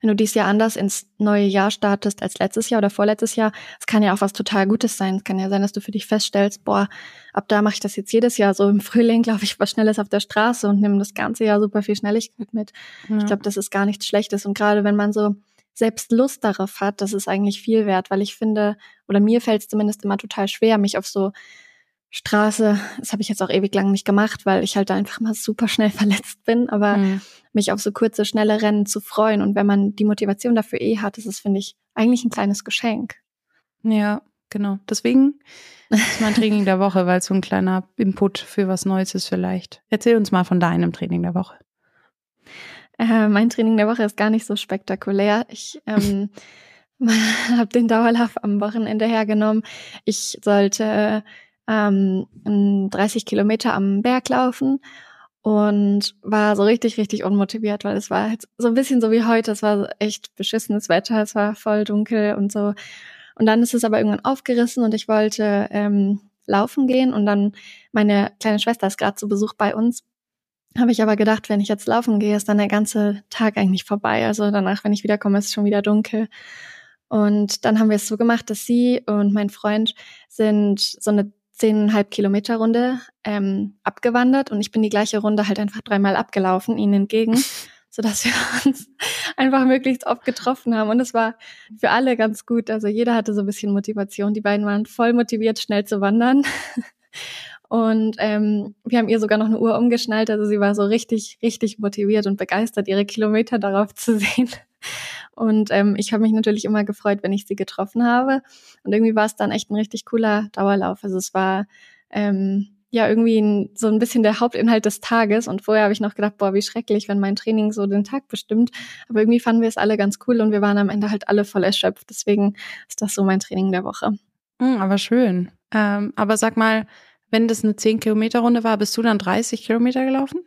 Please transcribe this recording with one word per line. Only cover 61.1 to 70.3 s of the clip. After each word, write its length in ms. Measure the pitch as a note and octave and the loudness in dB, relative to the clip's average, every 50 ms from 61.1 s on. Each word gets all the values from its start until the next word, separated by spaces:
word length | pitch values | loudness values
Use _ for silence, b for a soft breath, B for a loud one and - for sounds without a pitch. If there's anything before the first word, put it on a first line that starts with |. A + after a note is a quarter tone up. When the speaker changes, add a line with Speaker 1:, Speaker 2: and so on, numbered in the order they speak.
| A#3 A3 | 0 0
Speaker 1:
es 140 | G#3 G#3 - | 0 0 0
war 180 | G#3+ G#3 G#3 G#3 | -2 0 0 -2
voll 280 | - - A3 G#3 G#3+ G#3+ | -4 -2 0 0 0 0
dunkel 520 | G#3 G#3 G#3 G#3+ - A#3 A3 G#3 G#3 G#3 | 0 0 -2 0 0 0 0 0 0 0
und 160 | - G3+ G3+ | 0 -2 -2
so. 220 | - G#3+ G3+ G#3 G#3 G3+ B B B B B B B B B B B B | -2 -2 -2 -2 -2 -6 B B B B B B B B B B B B
Und 80 | A3 | 2
dann 160 | A3 A3 A#3 | 4 4 4
ist 120 | A#3+ A#3+ - | 2 2 0
es 100 | A#3+ A#3+ | 0 0
aber 140 | A3+ G#3+ G#3+ | 2 2 2
irgendwann 260 | A3 G#3+ G#3 - - | 2 0 0 0 -2
aufgerissen 600 | B3 C4+ C4 _ - B3 A#3+ A#3+ A#3+ - B3+ A#3+ | -2 -4 -2 _ -2 0 2 2 0 0 0 0
und 100 | A3 A3 | 0 0
ich 140 | G#3+ - - | -2 -2 0
wollte, 580 | A3 G#3+ G#3+ G#3+ G#3 - G#3+ G#3 G3+ G3+ G#3 - | 0 2 2 0 0 -2 0 0 2 0 -2 -2
ähm, 500 | - G#3 G#3 G#3 G3+ G3+ G3 G3 G#3 G3 _ _ _ _ _ - | -2 -2 0 0 2 2 2 2 0 -2 _ _ _ _ _ 0
laufen 400 | G3 G3 G#3 - - D4 C4+ B3+ | 0 0 0 0 0 0 0 2
gehen 260 | B3 B3+ C4 B3+ B3 | 4 4 2 2 2
und 120 | G#3+ G#3 | 2 0
dann, 260 | G#3 G#3 G3+ G3+ G#3 G3+ B B B B B B B | 2 2 2 2 0 -2 B B B B B B B
meine 400 | - A3+ G#3 G#3 G#3 G3+ G3+ G#3 - _ | 0 2 2 4 4 2 2 0 -4 _
kleine 200 | - A3 G#3+ G#3+ | -2 -2 0 0
Schwester 280 | A#3 - A#3 A#3 - F#3+ | 0 -2 -2 0 -2 -4
ist 100 | G3+ - | -2 -2
grad 220 | - G3+ G3+ - | -4 -4 -4 -4
zu 80 | - G3+ | -4 -4
Besuch 260 | G3+ G3 G#3+ G#3+ - | -2 -2 -2 -4 -2
bei 200 | _ G#3+ G#3 - | _ -2 -2 0
uns, 280 | G#3+ A3 A#3+ A#3+ - _ _ _ _ _ _ | 0 0 0 0 -2 _ _ _ _ _ _